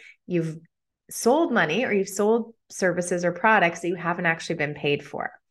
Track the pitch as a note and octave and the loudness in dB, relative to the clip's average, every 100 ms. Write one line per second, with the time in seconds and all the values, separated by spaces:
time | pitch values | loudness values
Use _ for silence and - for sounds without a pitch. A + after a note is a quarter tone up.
0 | - - - F3 D#3+ D#3+ - _ _ _ | -20 -20 -4 -2 -2 -6 -16 _ _ _
1 | - - A3+ D4 D#4+ A3+ D#3+ F#3 C4 G3+ | -16 -2 2 4 2 2 2 0 0 0
2 | F#3+ - G#3 A#3 A3 - _ - F#3 F3 | -2 0 2 2 -2 -12 _ -2 0 0
3 | F3 F3 F3 F3 A3 G#3+ E3+ E3+ F3 F3+ | -2 -2 -2 2 4 4 4 0 -6 -4
4 | E3+ F3 E3+ E3 - D#3+ D3 D3 D3 C#3+ | -4 -2 0 0 -2 -4 -4 -2 -2 -2
5 | - - - - _ | -4 -10 -10 -12 _